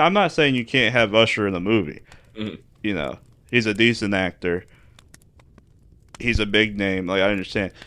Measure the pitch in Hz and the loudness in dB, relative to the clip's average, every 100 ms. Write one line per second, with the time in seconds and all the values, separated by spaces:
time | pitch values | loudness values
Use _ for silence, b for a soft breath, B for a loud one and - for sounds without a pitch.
0 | 165 202 180 - 147 127 117 135 110 120 | 4 2 0 2 2 0 0 0 2 2
1 | 110 110 113 - 101 90 95 113 78 - | 4 4 4 2 -2 -2 0 0 0 -8
2 | - b b 110 107 80 _ _ 107 92 | -18 b b -12 -12 -12 _ _ -6 -4
3 | 69 - - _ _ 120 110 104 117 113 | -6 -8 -18 _ _ -2 0 2 0 0
4 | 101 98 92 - 90 87 - b b b | -2 -2 -2 -4 -4 -4 -8 b b b
5 | b - _ _ _ - _ _ - - | b -20 _ _ _ -20 _ _ -20 -20
6 | _ - 120 113 104 107 110 101 98 95 | _ -8 -2 -2 0 2 0 0 -2 -2
7 | 90 95 98 101 87 110 95 - | -2 0 0 0 -4 -6 -6 -8